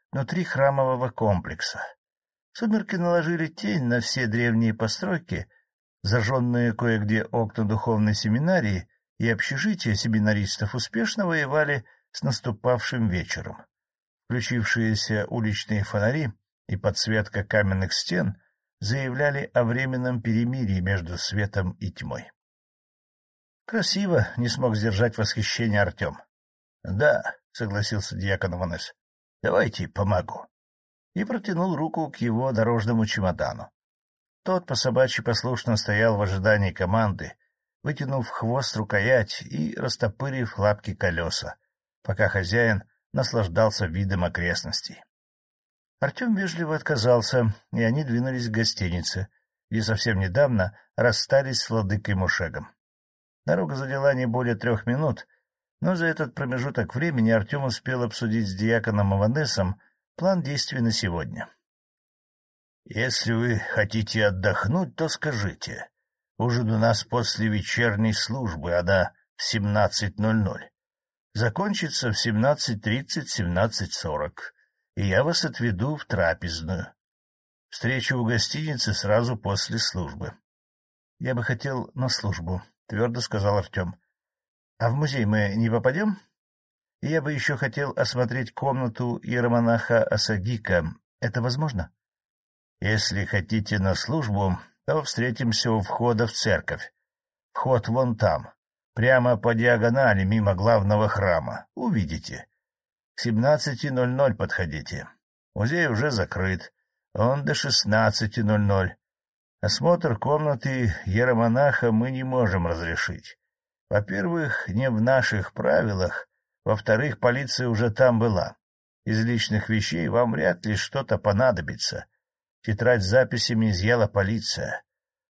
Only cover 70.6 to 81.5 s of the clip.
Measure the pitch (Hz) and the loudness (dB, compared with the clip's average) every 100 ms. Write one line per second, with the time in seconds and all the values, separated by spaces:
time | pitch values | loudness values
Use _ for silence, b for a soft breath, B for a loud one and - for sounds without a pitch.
70.6 | - _ _ _ _ _ _ 104 104 175 | -14 _ _ _ _ _ _ -2 -2 0
71.6 | 202 - 170 - 120 101 120 107 131 147 | -2 -2 -4 -2 -2 -2 0 2 2 2
72.6 | - 107 107 120 - 160 131 - 87 87 | -2 -4 -2 -4 -4 -8 -6 -4 -2 0
73.6 | 107 - 80 - 80 73 76 - - - | 0 -2 -6 -6 -6 -4 -6 -8 -18 -18
74.6 | _ _ _ - 98 95 151 165 151 117 | _ _ _ -4 2 2 2 0 -4 -2
75.6 | 117 92 131 151 - 95 82 80 87 80 | -2 0 -2 -4 -4 0 0 0 -6 -6
76.6 | 80 90 - _ _ _ _ _ _ _ | -6 -6 -8 _ _ _ _ _ _ _
77.6 | _ - 117 131 - 127 113 123 - 147 | _ -6 -2 -2 -2 0 0 0 -2 -4
78.6 | 156 131 110 98 101 107 120 110 101 98 | -4 -4 -2 -2 2 2 2 -2 -2 -2
79.6 | - 113 - 95 76 71 73 - _ _ | -2 -4 -2 -4 -6 -8 -12 -12 _ _
80.6 | _ _ _ _ _ _ 127 120 117 | _ _ _ _ _ _ -4 -2 -2